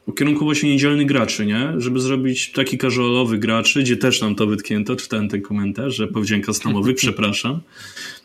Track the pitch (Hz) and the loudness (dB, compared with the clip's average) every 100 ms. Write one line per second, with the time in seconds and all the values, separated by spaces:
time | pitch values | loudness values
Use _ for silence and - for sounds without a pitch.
0 | - - 143 147 151 147 147 139 143 147 | -10 -2 2 2 2 2 2 4 4 2
1 | 139 139 110 - 104 107 143 160 123 127 | 2 2 0 0 0 0 -2 -2 -2 0
2 | 131 135 131 127 - - 135 127 131 123 | 0 0 0 -2 -4 -2 -2 0 0 2
3 | 123 123 123 110 107 113 107 143 127 113 | 2 2 2 0 2 2 2 2 2 2
4 | 131 120 107 101 107 104 - 107 107 127 | 2 2 0 0 0 0 -2 -2 0 -4
5 | - 110 104 101 98 104 101 101 135 110 | -4 -4 -2 -4 -4 -2 -2 -2 -4 -4
6 | 107 110 98 104 101 104 110 101 110 127 | -4 -2 0 0 0 -2 -2 0 0 2
7 | 120 101 104 104 123 160 - - - - | 0 0 -2 0 -4 -6 -10 -20 -18 -14
8 | - - | -14 -16